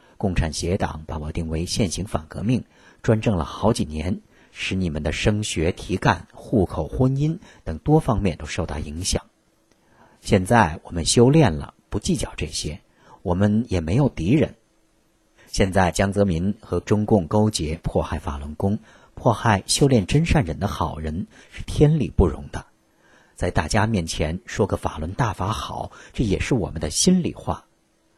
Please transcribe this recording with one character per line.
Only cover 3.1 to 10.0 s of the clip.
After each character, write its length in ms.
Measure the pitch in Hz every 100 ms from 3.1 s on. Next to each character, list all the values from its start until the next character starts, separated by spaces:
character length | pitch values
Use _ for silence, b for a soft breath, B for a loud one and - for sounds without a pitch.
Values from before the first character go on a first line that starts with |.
| 110
政 160 | 113 92
了 80 |
好 280 | - - 104
几 120 | 117
年， 360 | 80 76 80 104 - b b
使 240 | - -
你 160 | 95 90
们 140 | 76
的 80 | 78
升 320 | - 110 104
学、 260 | 104 - 82
提 260 | - - 95
干、 300 | - 87 -
户 320 | - - 107 85
口、 220 | - 76
婚 240 | - 131
姻 260 | 135 151 165 b b
等 160 | - 80
多 220 | - 156
方 200 | 143 101
面 160 | 98 76
都 80 |
受 220 | 78 - 80
到 140 | 76
影 240 | 76 78
响。 200 | 90 - - _ _ _ _ b b b